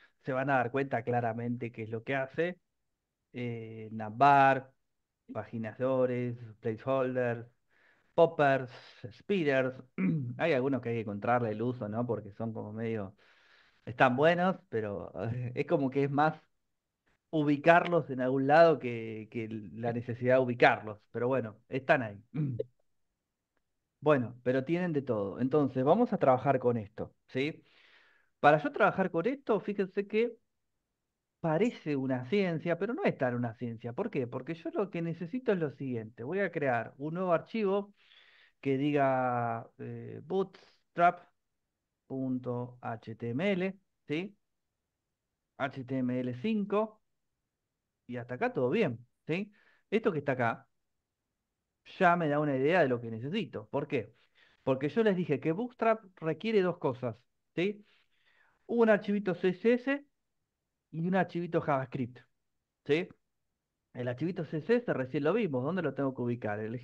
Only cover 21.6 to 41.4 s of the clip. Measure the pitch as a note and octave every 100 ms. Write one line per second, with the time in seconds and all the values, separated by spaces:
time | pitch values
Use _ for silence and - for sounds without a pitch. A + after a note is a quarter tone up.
21.6 | _ C3+ B2+ D3+ A2 G2+ - D3 C#3+ A#2
22.6 | - _ _ _ _ _ _ _ _ _
23.6 | _ _ _ _ C#3+ C#3+ A2+ - B2 C3
24.6 | B2+ E3+ F3+ D3 B2 A2 G2 - B2+ D#3
25.6 | C3+ B2+ C3+ G3 A#3+ F#3+ C#3 B2 C#3+ C3
26.6 | B2 A#2+ G2+ - E2+ - _ C3 D3 E3
27.6 | _ _ _ _ _ _ _ _ D3 D3+
28.6 | C#4+ C#4+ - - F#3 E3 G3 C#4+ - G3+
29.6 | - G3+ F#3+ G3+ G3+ G#3+ A#3 A#3 _ _
30.6 | _ _ _ _ _ _ _ _ E3 D#3+
31.6 | A#3 A#3+ D#3+ C#3 C3 B2+ B2 G3+ F#3 D#3+
32.6 | F3 D#3+ G3+ D4 F#4 - B2+ A#2+ A#2+ A2
33.6 | A#2+ A2+ A#2+ A#2+ - D3 A#2+ B2+ B2+ E3
34.6 | E4 E4+ G#3 E3+ E3 E3 E3+ B3+ B3+ F#3+
35.6 | D3+ B2 C3+ A#2 G#2+ - A#2+ F#3 G3 -
36.6 | C#3 A#2 A#2 - D3 E3+ F#3 D#3+ E3 A3+
37.6 | G3+ G3+ G3+ _ _ _ _ _ _ _
38.6 | C3+ C3 D3 C#3+ C3+ C3 B2+ A#2+ A#2 A#2
39.6 | - - B2 A#2+ A#2 A2 C3 F#3+ F#3+ -
40.6 | - _ _ - F3 F3 - _